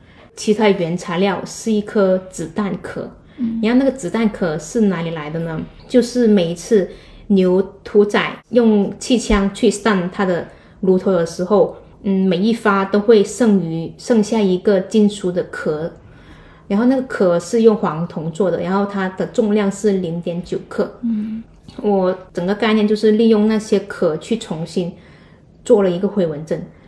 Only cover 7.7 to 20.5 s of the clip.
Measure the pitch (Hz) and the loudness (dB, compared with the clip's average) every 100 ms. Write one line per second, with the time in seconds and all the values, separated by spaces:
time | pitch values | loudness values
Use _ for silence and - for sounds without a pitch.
7.7 | - - 214 208 208 160 - - 240 226 | -8 0 2 4 2 -2 -6 -2 2 4
8.7 | 208 196 - - 247 - 214 196 196 226 | 4 2 -4 0 0 2 2 2 0 0
9.7 | - 226 196 180 - 190 170 - - - | 2 0 0 -2 -2 -2 -2 -6 -14 -20
10.7 | - 185 185 196 180 165 - 180 208 165 | -4 0 2 2 0 -2 -4 0 2 2
11.7 | - - - 202 190 190 175 214 226 214 | -2 -20 -8 -2 0 2 2 0 0 0
12.7 | 196 196 208 202 220 202 - 233 196 165 | 0 0 2 4 4 4 0 2 2 0
13.7 | 160 165 - - 233 208 226 196 180 214 | -6 -8 -8 0 0 2 0 0 0 2
14.7 | 190 190 220 208 - 185 175 160 - - | 0 2 2 2 2 -4 -4 -6 -6 -4
15.7 | 151 170 - - - - - - - - | -4 -6 -10 -20 -20 -20 -20 -20 -16 -4
16.7 | 202 247 269 262 - 185 170 170 233 226 | 2 2 2 0 0 2 2 0 2 4
17.7 | 208 180 156 170 - 160 160 190 - 175 | 4 0 -4 -6 -6 -6 -2 -2 -2 -2
18.7 | 196 202 196 185 190 180 - 220 214 196 | -2 -2 -4 -4 -4 -4 -2 0 2 0
19.7 | 196 214 190 175 170 175 170 - | 0 0 0 -2 -6 -6 -8 -6